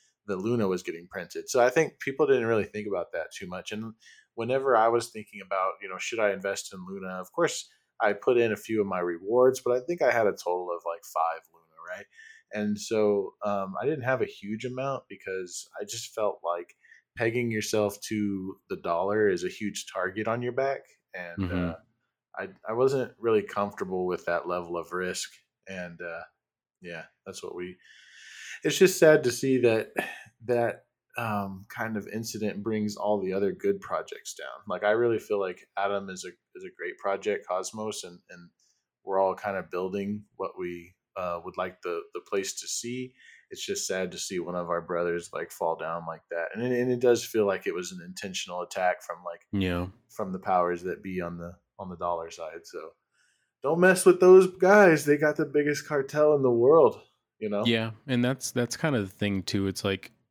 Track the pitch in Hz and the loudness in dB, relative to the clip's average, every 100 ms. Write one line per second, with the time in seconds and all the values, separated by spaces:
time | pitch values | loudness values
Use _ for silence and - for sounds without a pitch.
0 | _ _ 101 92 104 120 98 92 90 82 | _ _ -8 -4 -2 0 0 0 -4 -10
1 | 87 98 85 82 - 127 123 160 151 - | -12 -12 -10 -10 -2 2 4 4 0 -2
2 | - 135 143 131 113 110 95 107 104 95 | -8 0 4 4 4 0 0 -6 -6 -6
3 | 85 87 78 - 92 90 - 107 113 107 | -6 -8 -10 -12 -12 -12 -10 -10 -10 -14
4 | - - _ - 117 135 135 117 113 117 | -20 -20 _ -8 -2 0 4 6 6 4
5 | 113 110 101 104 95 95 95 92 98 92 | 0 -8 -16 -16 -6 -2 -2 -4 -10 -10
6 | - 113 104 95 98 98 - 95 90 98 | -6 0 0 2 -2 -4 -8 -12 -12 -10
7 | 92 110 110 - 170 - - _ _ - | -8 -10 -8 0 0 0 -10 _ _ -2
8 | 110 101 - 120 117 101 - 110 98 92 | 0 0 2 4 2 0 -2 -2 0 -2
9 | 87 85 98 123 127 131 123 123 131 175 | -2 -4 0 4 6 4 0 0 -2 0
10 | 139 117 107 92 87 90 90 87 85 85 | 2 4 2 0 -2 -4 -4 -6 -6 -8
11 | - 82 80 82 - 82 80 80 85 92 | -8 -4 -4 -4 -12 _ _ _ -16 -14
12 | 101 - - - _ 107 104 104 - 110 | -16 -20 -20 -20 _ -4 -2 -4 -2 2
13 | 107 101 95 - 104 101 95 95 123 151 | 4 2 0 -6 -4 -2 -4 -4 -4 -2
14 | 120 127 104 - 98 110 123 127 139 135 | -2 -2 -2 -6 -10 -8 -8 -6 -6 -6
15 | - 98 - 95 90 - - - 107 113 | -10 -14 -8 -8 -8 -12 -14 -12 -10 -10
16 | - - 104 - 82 87 87 _ _ - | -10 -4 -2 -2 -4 -6 -8 _ _ -20
17 | _ - 117 120 120 110 104 110 104 - | _ -4 -2 0 -2 -2 -2 0 0 -2
18 | - 107 104 98 92 98 _ 87 - 85 | -6 -2 -2 -4 -6 -10 _ -8 -2 -2
19 | 95 107 104 90 90 - 104 - - 98 | 0 2 2 2 -2 -6 -8 -8 -8 -6
20 | 92 95 107 117 123 120 135 139 - _ | -4 -4 -4 -2 -2 -2 -2 -4 -10 _
21 | _ 95 87 85 92 90 87 82 _ _ | _ -14 -10 -6 -4 -2 -4 -6 _ _
22 | _ _ _ - 95 - - 113 131 135 | _ _ _ -12 -12 -12 -6 0 2 2
23 | 120 - 113 110 101 - 101 - 92 92 | -2 -4 2 2 2 -2 -4 -4 -6 -2
24 | 90 87 - 85 78 87 87 85 82 90 | -2 -2 -2 -4 -2 -4 -4 -8 -6 -4
25 | 92 90 - - _ _ - 95 87 85 | -4 -6 -10 -14 _ _ -14 -12 -12 -12
26 | 87 82 82 _ _ _ _ _ 87 82 | -12 -12 -14 _ _ _ _ _ -14 -14
27 | - _ - 92 - 87 90 92 _ - | -14 _ -16 -14 -12 -10 -10 -12 _ -20
28 | - - - - - - 156 156 185 - | -20 -20 -20 -18 -16 -6 -4 4 4 8
29 | 160 156 123 117 135 131 117 110 - - | 8 8 6 0 0 4 4 4 0 -4
30 | - - - _ 107 120 117 - _ _ | -6 -8 -18 _ -4 0 0 -4 _ _
31 | _ - 117 104 98 95 104 - 113 107 | _ -6 -2 -2 -2 -8 -14 -8 -6 -6
32 | 95 110 117 107 107 92 107 110 107 101 | -6 -8 -8 -6 -4 -4 -4 -2 -2 -2
33 | 104 104 92 95 101 90 101 98 - 82 | 0 0 0 0 -2 0 -2 -2 -2 -4
34 | - - - - 69 62 - 90 104 110 | -4 -12 -14 -14 -14 -14 -8 -2 2 2
35 | 120 110 - 101 95 90 - - 101 101 | 2 0 -2 -2 -2 -6 -12 -4 -2 -2
36 | 98 92 92 - _ 92 92 - 87 87 | -6 -10 -14 -16 _ -18 -16 -10 -10 -6
37 | 101 98 104 101 - 92 95 110 110 101 | -4 -2 -2 -4 -2 -4 -4 -8 -8 -8
38 | 92 87 _ 87 87 _ _ _ _ _ | -12 -16 _ -20 -20 _ _ _ _ _
39 | 95 95 95 92 104 95 85 87 92 101 | -4 0 2 0 -4 -6 -6 -4 -4 -4
40 | 98 104 107 - 95 - 90 87 87 _ | -4 -6 -10 -10 -8 -6 -8 -8 -14 _
41 | _ 95 90 87 90 90 92 92 90 85 | _ -8 -6 -6 -8 -6 -6 -6 -6 -6
42 | - - - 101 92 - - - 117 123 | -6 -12 -4 -4 -2 -6 -8 -8 -8 -8
43 | 127 - - - _ 95 - 95 - 92 | -10 -14 -20 -20 _ -12 -6 -6 -4 -4
44 | 92 90 - 92 82 87 85 85 82 87 | -4 -6 -6 -6 -4 -4 -2 -4 -2 -2
45 | 87 85 - - 85 - 85 82 80 85 | -2 -2 -6 -10 -10 -4 -4 -2 -4 -6
46 | 82 82 _ 85 82 104 123 123 123 123 | -8 -12 _ -6 -6 -4 -2 0 0 2
47 | 123 120 - 110 101 95 - 85 90 92 | 4 4 2 0 2 0 -2 -4 -6 -10
48 | 87 92 101 92 - 90 87 95 90 90 | -14 -12 -10 -8 -8 -8 -6 -2 0 0
49 | - 85 87 85 _ 101 92 87 90 - | -6 -12 -12 -14 _ -2 0 0 -4 -8
50 | _ - 98 92 101 90 87 87 90 82 | _ -10 -8 -6 0 2 2 0 -4 -8
51 | 95 90 87 87 87 87 _ - 95 87 | -8 -8 -6 -8 -12 -16 _ -16 -14 -6
52 | 87 85 82 85 82 82 - 85 80 - | -4 -4 -6 -12 -12 -14 -14 -14 -14 -18
53 | _ _ _ _ _ _ 135 165 180 185 | _ _ _ _ _ _ -2 6 6 8
54 | 185 180 185 185 185 - 185 208 196 156 | 6 8 12 12 10 6 8 10 10 8
55 | 147 147 151 147 147 147 147 143 - 147 | 4 4 4 2 0 2 2 0 -2 -2
56 | 139 151 151 147 131 120 123 160 123 - | 0 4 4 6 4 6 8 10 8 6
57 | - _ _ _ 107 101 117 113 113 107 | -6 _ _ _ -4 0 2 2 0 -6
58 | - 123 123 131 - 127 120 - 160 127 | -2 0 2 0 -4 -2 -2 -2 0 0
59 | 98 - 104 98 - 104 98 95 101 98 | -2 -2 -2 0 -2 0 0 0 -2 -2
60 | - - _ | -6 -20 _